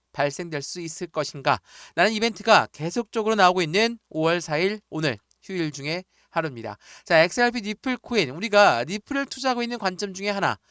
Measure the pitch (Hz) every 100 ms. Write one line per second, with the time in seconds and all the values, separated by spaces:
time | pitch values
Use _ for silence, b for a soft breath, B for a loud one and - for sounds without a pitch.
0 | _ - 143 139 175 147 139 180 165 -
1 | 175 156 143 147 135 117 B B B -
2 | 202 220 226 220 226 185 110 - 160 240
3 | 220 226 214 214 180 185 156 185 233 233
4 | _ 160 160 170 165 151 190 208 _ 156
5 | 156 107 _ _ - 185 156 143 143 175
6 | - _ _ 165 160 120 110 104 B B
7 | - 165 170 - 240 233 202 208 262 247
8 | - 233 135 151 214 202 196 120 135 208
9 | - 277 269 - 262 240 240 240 196 180
10 | 202 185 202 202 156 104 b